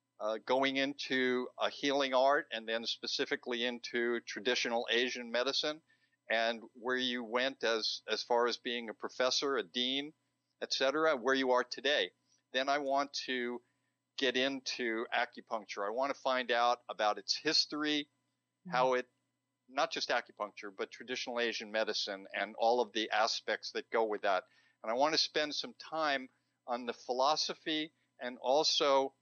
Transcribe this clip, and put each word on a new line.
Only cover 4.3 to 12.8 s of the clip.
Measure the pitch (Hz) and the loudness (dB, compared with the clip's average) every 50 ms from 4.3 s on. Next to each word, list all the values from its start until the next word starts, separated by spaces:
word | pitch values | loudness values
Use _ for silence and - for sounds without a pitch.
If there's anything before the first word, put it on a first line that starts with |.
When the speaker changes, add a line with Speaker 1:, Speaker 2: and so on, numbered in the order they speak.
| - - 101 131 127 - - 127 117 117 120 - | -10 -4 -2 0 0 0 0 0 0 -2 0 2
Speaker 1:
Asian | 113 120 131 123 123 123 120 117 | 2 2 2 2 -2 -6 -8 -2
medicine, | 117 123 127 135 135 - - 151 151 160 - _ _ _ _ _ _ _ _ - | -2 0 0 0 0 0 -2 -2 -4 -6 -12 _ _ _ _ _ _ _ _ -2
and | 110 113 113 117 120 110 104 - _ | 0 2 2 0 -2 -4 -8 -16 _
where | 123 107 123 127 | -6 -2 0 0
you | 127 127 123 123 123 117 | 0 0 0 -2 -2 -4
went | 107 117 123 127 135 131 - 117 | -2 0 0 0 0 -2 0 0
as, | 110 113 110 107 - - - - 107 | 2 2 2 0 -2 -4 -6 -2 -2
as | 110 - - | -2 -2 0
far | - 120 120 120 | 2 2 4 4
as | 120 110 | 2 0
being | - - 127 120 120 117 110 | -2 -4 -4 -4 -4 -6 -8
a | 107 | -8
professor, | - - 104 - - 127 127 - - 151 139 139 | -8 -10 -10 -2 0 0 0 2 0 0 0 0
a | 120 98 | -2 -2
dean, | 87 - 123 123 127 135 139 143 156 - _ _ _ _ _ _ _ _ _ | -2 -2 -2 -2 0 -2 -2 -4 -8 -12 _ _ _ _ _ _ _ _ _
et | 117 - - | -6 -4 0
cetera, | - 131 135 139 156 160 160 147 | 2 2 2 2 4 2 2 2
where | 123 107 135 135 | 2 2 2 2
you | 135 135 127 | 4 4 4
are | 123 123 123 | 4 2 2
today. | - - - 120 139 147 120 92 90 - _ _ _ _ _ _ _ - | 0 -6 -2 0 2 2 2 0 0 -4 _ _ _ _ _ _ _ -2
Then | 131 135 | 0 2
I | 139 143 | 2 2
want | 147 | 0